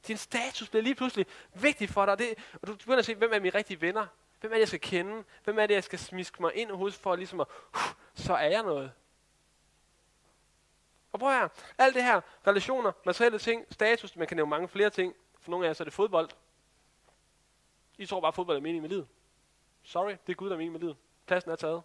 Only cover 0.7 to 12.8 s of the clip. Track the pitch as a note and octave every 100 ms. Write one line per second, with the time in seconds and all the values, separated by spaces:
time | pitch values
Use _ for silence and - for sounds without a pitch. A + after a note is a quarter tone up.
0.7 | A3 A3+ C4 B3+ - - - - F3+ C#4
1.7 | C#4+ G3+ - G3 G3 A#3+ A3 - - F#3
2.7 | G#3 A3+ C4 A3+ G#3+ A3+ G#3+ F#3 G3+ G#3+
3.7 | F3 E3 G#3 G3 _ _ _ A3 A3 G#3+
4.7 | F3+ - F3+ F#3+ A3 G3+ - - G#3+ G#3+
5.7 | G3+ - F3 - F#3 F3+ - E3+ - A3+
6.7 | F#3+ G3 - G3 F3 F#3 F3+ C#3+ - -
7.7 | - - - - - - F3 D3+ G3+ G#3+
8.7 | D3 C3+ - _ _ _ _ _ _ _
9.7 | _ _ _ _ _ _ _ _ _ _
10.7 | _ _ _ _ - C4 C4 F3+ - -
11.7 | - C4 B3+ B3 G3+ - - - G3+ F#3+
12.7 | C4